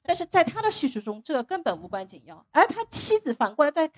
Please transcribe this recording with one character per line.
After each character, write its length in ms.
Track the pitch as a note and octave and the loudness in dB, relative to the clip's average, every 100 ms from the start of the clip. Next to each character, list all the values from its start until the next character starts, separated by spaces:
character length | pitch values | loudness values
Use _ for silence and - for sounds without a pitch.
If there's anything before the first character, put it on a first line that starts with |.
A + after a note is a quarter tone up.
但 120 | - | -4
是 120 | F4 E4+ | -4 0
在 180 | F#4 | 2
他 160 | E4+ G#4+ | 2 0
的 100 | G#4+ | -2
叙 160 | - C4+ | -2 -4
述 140 | G#3+ | -4
中， 220 | G#3 G#3+ | -8 -10
这 80 | C4+ | -6
个 100 | C#4 | -4
根 200 | A#3+ F#4 | -4 -6
本 200 | E4 E3+ | -4 -6
无 60 | F3 | -8
关 180 | G3 F#3+ | -10 -10
紧 140 | D#3+ - | -18 -20
要。 180 | E3 _ | -20 _
而 140 | D4 F#4 | 4 4
他 180 | A4+ A4 | 2 -2
妻 280 | - - G#4+ | 0 2 2
子 140 | F#4+ | 0
反 220 | A3+ G3 | -2 -2
过 100 | G#3 | 0
来 60 | D4 | 0
在， 180 | E4 D#4 | 2 -2